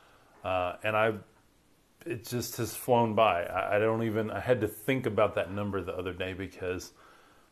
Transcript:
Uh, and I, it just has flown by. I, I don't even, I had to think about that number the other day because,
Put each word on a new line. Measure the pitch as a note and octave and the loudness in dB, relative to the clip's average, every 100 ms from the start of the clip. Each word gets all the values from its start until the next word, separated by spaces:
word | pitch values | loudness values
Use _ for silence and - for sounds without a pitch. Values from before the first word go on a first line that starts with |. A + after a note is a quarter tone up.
| - - _ - | -20 -20 _ -12
Uh, | F#2 F#2 F2+ F2 | -4 -2 -2 -2
and | G#2+ G#2+ | 0 2
I, | A2 A2 - _ _ _ _ _ _ _ - | 2 0 -8 _ _ _ _ _ _ _ -10
it | A#2 - | -8 -6
just | B2 B2+ - | -4 -4 -4
has | A2 - | -6 -4
flown | - A#2+ A#2 G#2+ | 2 4 4 4
by. | A2 F2 F2+ | 4 4 0
I, | F2+ G2 G#2 | -2 0 2
I | |
don't | A2 A2+ | 2 2
even, | A2+ G#2+ G#2+ | 0 0 -2
I | G2 | -2
had | A#2+ B2 | 0 2
to | G#2 | 2
think | - - C3 A#2+ | -2 -2 0 0
about | G#2 G#2 | 4 4
that | - F2+ | 2 -2
number | G2+ G#2 G2 | -2 -2 -2
the | F2+ F#2 | -4 -4
other | F#2 | -6
day | F2+ F#2 | -4 -6
because, | F#2 F#2+ - F#2 F2+ - - - - - _ _ | -4 -8 -6 -6 -6 -8 -18 -20 -20 -20 _ _